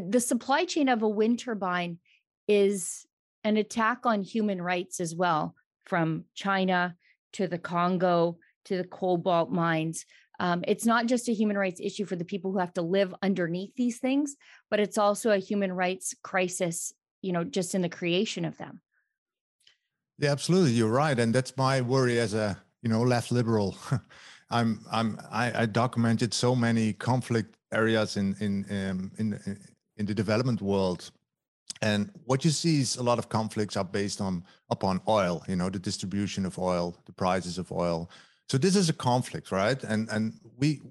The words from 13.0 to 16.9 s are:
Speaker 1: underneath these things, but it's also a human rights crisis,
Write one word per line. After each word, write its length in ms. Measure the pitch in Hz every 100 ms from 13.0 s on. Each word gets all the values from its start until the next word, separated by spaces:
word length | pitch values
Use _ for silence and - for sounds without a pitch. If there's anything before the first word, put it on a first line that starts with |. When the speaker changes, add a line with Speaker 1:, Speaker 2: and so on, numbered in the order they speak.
| 190 -
Speaker 1:
underneath 520 | 190 180 170 175 202 -
these 220 | 240 226
things, 380 | 254 277 294 - - - _
but 100 | 208
it's 160 | 208 220
also 360 | 202 202 226
a 60 | 202
human 340 | 190 202 196
rights 420 | 180 180 185 - -
crisis, 680 | - 190 185 - 180 170 -